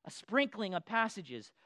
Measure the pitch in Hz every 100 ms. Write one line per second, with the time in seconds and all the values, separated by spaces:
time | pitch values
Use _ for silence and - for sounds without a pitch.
0 | 156 - - 247 269 214 202 180 - 226
1 | 226 202 139 120 101 _